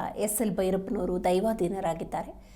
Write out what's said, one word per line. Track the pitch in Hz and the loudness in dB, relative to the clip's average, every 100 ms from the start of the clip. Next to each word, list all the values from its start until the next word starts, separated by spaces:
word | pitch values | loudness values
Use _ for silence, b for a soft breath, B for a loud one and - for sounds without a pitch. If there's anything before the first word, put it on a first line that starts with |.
| - - | -4 -2
ಎಸ್ | 208 - | -2 0
ಎಲ್ | 214 180 | 0 2
ಭೈರಪ್ಪನವರು | 190 190 190 196 180 180 | 2 2 0 -2 0 2
ದೈವಾಧೀನರಾಗಿದ್ದಾರೆ. | 180 185 220 220 175 196 170 165 165 - - - B | 4 4 2 2 0 0 -2 -2 -4 -6 -6 -12 B